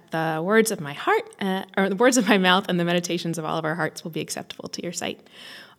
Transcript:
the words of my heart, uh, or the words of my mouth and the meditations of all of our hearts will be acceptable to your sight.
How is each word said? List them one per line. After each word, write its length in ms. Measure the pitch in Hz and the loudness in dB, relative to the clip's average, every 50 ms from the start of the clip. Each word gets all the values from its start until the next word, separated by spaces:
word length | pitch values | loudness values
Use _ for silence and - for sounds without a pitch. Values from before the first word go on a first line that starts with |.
| _ _ | _ _
the 320 | - 160 160 160 160 156 165 | -4 -2 -2 -2 -2 -2 0
words 260 | 185 214 226 220 220 | 4 4 4 4 4
of 80 | 202 - | 0 -6
my 140 | 156 143 | -8 -10
heart, 420 | 143 - - - 403 453 - - - - | -8 -4 0 0 0 0 0 -6 -10 -4
uh, 240 | 202 190 185 190 - - - | -2 -2 -2 -2 -4 -4 0
or 140 | - 196 196 | 0 0 2
the 80 | 196 | 2
words 220 | 185 240 262 240 262 | 4 4 4 6 4
of 100 | 202 196 | 4 4
my 80 | 220 | 4
mouth 300 | 196 185 185 180 190 196 - | 6 6 6 6 4 4 0
and 100 | 185 175 | 0 0
the 60 | 170 | 2
meditations 540 | 170 175 180 175 175 170 170 - 170 160 170 | 2 0 0 0 -2 -4 -4 -2 -4 -4 -4
of 80 | 156 | -4
all 100 | 156 160 | -4 -4
of 80 | 165 160 | -2 -2
our 120 | 156 160 | -2 -2
hearts 280 | 170 156 156 160 - - | -2 -4 -4 -6 -10 -14
will 80 | 175 | -10
be 80 | 160 160 | -8 -8
acceptable 480 | - - - - - - - - - 175 | -8 -6 -8 -10 -10 -12 -16 -14 -12 -12
to 140 | - - | -12 -10
your 100 | - 170 | -10 -8
sight. 340 | 175 - - - - - _ - - - - - - - - - - | -8 -6 -6 -6 -8 -8 _ -20 -20 -20 -20 -20 -20 -20 -20 -20 -12